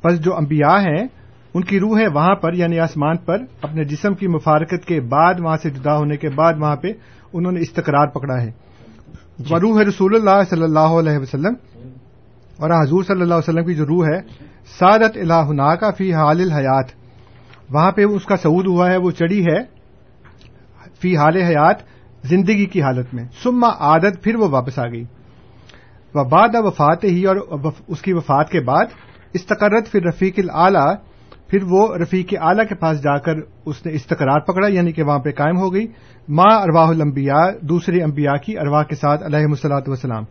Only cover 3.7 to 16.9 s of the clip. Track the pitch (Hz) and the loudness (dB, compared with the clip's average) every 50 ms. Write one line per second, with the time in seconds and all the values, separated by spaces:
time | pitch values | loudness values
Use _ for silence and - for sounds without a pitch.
3.7 | 156 160 156 143 151 147 - 208 196 190 202 185 170 151 - 165 151 151 170 165 | -6 -6 -6 -6 -6 -4 -4 -4 -4 -2 -2 -2 -2 -2 0 2 2 2 0 -2
4.7 | 180 175 - - 170 156 123 117 139 147 165 175 185 175 175 160 160 156 - 160 | -6 -8 -4 -4 -4 -4 -2 -2 0 2 2 2 2 0 -2 -4 -4 -2 -4 -6
5.7 | 135 135 131 147 151 151 151 147 147 147 - 151 135 143 160 165 160 151 151 151 | -8 -4 -2 -2 0 0 0 -2 -4 -4 -6 -6 -2 2 2 2 2 0 -2 -2
6.7 | 147 147 - 185 214 - - - - - - - - 170 175 180 185 175 165 - | -2 -4 -6 -8 -8 -10 -16 -20 -20 -20 -20 -12 -6 -4 -4 -2 -2 -4 -4 -4
7.7 | - - - 156 139 143 147 139 - 139 131 135 127 123 120 110 107 - - - | -4 -6 -4 0 2 2 0 0 -2 -8 -8 -6 -4 -4 -4 -6 -8 -14 -20 -20
8.7 | - - - - - - - - - - - - - - 123 143 165 170 185 226 | -20 -20 -20 -20 -20 -20 -20 -20 -20 -20 -20 -20 -18 -16 -6 -2 0 2 2 4
9.7 | 220 214 208 202 196 - 190 190 214 226 214 196 190 202 196 185 190 160 165 160 | 4 4 4 2 2 0 2 2 4 4 4 4 4 4 4 2 0 0 0 2
10.7 | 156 156 156 160 165 165 165 156 151 147 135 131 - 135 147 202 247 247 - - | 2 4 4 4 4 2 2 2 0 -2 -4 -6 -6 -2 -2 -2 -4 -4 -10 -20
11.7 | - 117 123 131 127 - - - _ _ - - - - _ - - - 151 156 | -20 -20 -20 -20 -20 -20 -20 -20 _ _ -20 -20 -20 -20 _ -20 -12 -6 -2 0
12.7 | 170 165 151 135 160 190 185 190 202 185 175 175 170 165 - - 160 165 170 170 | 2 2 2 2 0 0 0 0 -2 -2 0 0 0 0 0 0 -2 -2 -2 -2
13.7 | 180 151 151 143 160 180 170 151 151 185 190 - - - - - - - - - | -2 -2 -2 0 0 0 2 0 -2 -4 -6 -12 -20 -20 -20 -20 -20 -20 -20 -20
14.7 | - - 180 185 208 220 226 220 220 214 190 165 165 165 156 143 151 139 139 147 | -4 2 4 4 6 6 4 2 0 -2 -2 0 2 2 2 0 0 0 2 2
15.7 | 165 175 220 214 190 - 190 190 170 160 156 147 156 175 185 185 156 147 135 131 | 2 2 0 -2 -2 -2 -2 -2 0 2 2 2 2 2 0 0 0 0 0 0
16.7 | 135 135 131 131 | 0 0 -2 -4